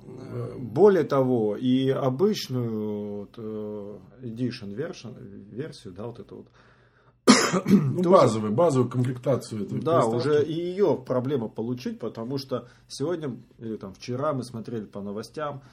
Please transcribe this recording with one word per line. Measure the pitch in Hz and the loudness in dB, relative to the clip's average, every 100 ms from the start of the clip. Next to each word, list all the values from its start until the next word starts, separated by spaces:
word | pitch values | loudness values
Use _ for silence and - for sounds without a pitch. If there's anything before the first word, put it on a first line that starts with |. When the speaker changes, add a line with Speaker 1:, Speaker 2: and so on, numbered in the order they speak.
| - | -16
Speaker 1:
Э, | - 104 120 120 - | -16 -12 -10 -10 -10
более | 120 107 208 190 135 | -4 6 8 8 4
того, | 143 131 123 107 104 | 2 4 2 2 0
и | 127 127 131 | 2 2 2
обычную | 131 131 131 202 208 - 127 120 110 107 104 104 104 | 2 0 2 2 2 -2 -4 -2 -2 -4 -4 -6 -8
вот, | 98 - | -10 -12
э, | 110 107 107 104 101 101 95 - | -10 -8 -8 -8 -10 -14 -18 -16
edition | 131 110 127 - 101 101 | -12 -4 -4 -4 -8 -8
version, | 165 - 113 - 101 101 101 | -8 -8 -14 -16 -16 -18 -14
версию, | 104 156 147 101 | -10 -10 -12 -16
да, | 90 113 | -12 -12
вот | 123 | -12
эту | - 107 | -16 -18
вот. | - _ _ _ _ _ _ _ - - - 180 202 | -20 _ _ _ _ _ _ _ 6 6 6 0 4
Speaker 2:
Ну, | 202 143 123 | 4 4 2
Speaker 1:
Тоже | 175 | 6
Speaker 2:
базовую, | 185 131 110 107 | 8 6 4 0
базовую | 110 170 131 123 | 2 4 4 2
комплектацию | 123 123 127 - 120 - 110 | 0 -2 -2 0 -2 -2 -8
этой | 98 135 | -6 -4
Speaker 1:
Да, | 120 165 | 0 2
Speaker 2:
приставки. | 120 117 | 4 2
Speaker 1:
уже | 127 147 147 | 2 2 2
и | |
её | 160 175 185 196 120 | -2 -4 0 2 2
проблема | - 127 123 147 110 | -2 -2 -2 -2 -4
получить, | - 113 127 233 226 | -6 -6 -6 -8 -8
потому | 113 117 117 139 | -8 -8 -6 -6
что | - 123 - - - | -4 -6 -8 -20 -16
сегодня, | - 143 175 156 113 - - | -6 -4 -4 -6 -10 -14 -16
или | 113 107 | -10 -10
там | 98 | -10
вчера | 92 - 123 151 | -14 -10 -4 -2
мы | 139 | -2
смотрели | 117 117 107 117 | -6 -10 -8 -8
по | 101 104 | -8 -10
новостям | 101 101 113 - 151 135 - | -8 -8 -10 -8 -8 -8 -14